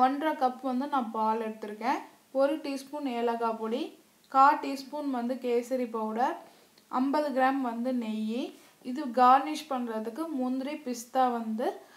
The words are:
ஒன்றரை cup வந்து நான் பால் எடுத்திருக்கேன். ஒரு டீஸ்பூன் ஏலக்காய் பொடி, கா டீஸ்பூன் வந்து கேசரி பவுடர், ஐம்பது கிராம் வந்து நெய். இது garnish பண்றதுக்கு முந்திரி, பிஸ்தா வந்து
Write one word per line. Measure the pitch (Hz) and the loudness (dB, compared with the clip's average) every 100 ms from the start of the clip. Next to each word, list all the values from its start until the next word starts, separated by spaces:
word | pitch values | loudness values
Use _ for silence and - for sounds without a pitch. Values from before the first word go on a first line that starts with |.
ஒன்றரை | 254 285 311 294 | 4 4 -2 0
cup | 254 254 269 | 0 0 -2
வந்து | 254 285 277 | -2 0 -2
நான் | 220 226 | -2 0
பால் | 220 226 220 | 0 0 -2
எடுத்திருக்கேன். | 214 214 214 226 339 - - _ 262 | -6 -10 -4 -2 -2 -6 -18 _ 2
ஒரு | 277 311 294 | 2 2 -4
டீஸ்பூன் | 269 - 294 277 233 | -6 -8 -6 -4 -2
ஏலக்காய் | 240 233 233 220 | 0 0 -2 -2
பொடி, | 220 254 370 - _ _ _ | -4 -4 -6 -10 _ _ _
கா | 269 277 294 277 | 6 8 6 0
டீஸ்பூன் | 269 - 294 285 247 | -6 -8 -6 -4 -2
வந்து | 240 262 254 | -2 -2 0
கேசரி | 240 240 254 240 226 | 0 0 -2 -2 -2
பவுடர், | 220 220 277 349 - - - _ _ 254 | -2 0 0 -2 -10 -20 -20 _ _ -2
ஐம்பது | 269 302 294 254 | 2 2 0 2
கிராம் | 262 269 254 | 2 2 -2
வந்து | 233 247 254 | -2 -2 -2
நெய். | 220 214 220 240 359 - - _ 262 | -2 -4 -2 -2 -4 -10 -20 _ -8
இது | 254 285 233 | -6 -2 6
garnish | 247 262 302 302 - | 8 8 4 -4 -4
பண்றதுக்கு | 254 240 220 226 226 330 269 | -4 -4 -6 -6 -6 -6 -4
முந்திரி, | 254 262 262 294 254 | -2 -2 -4 -6 -8
பிஸ்தா | 233 - 262 254 233 | -8 -4 2 2 0
வந்து | 220 220 294 415 - | -4 -2 -4 -4 -12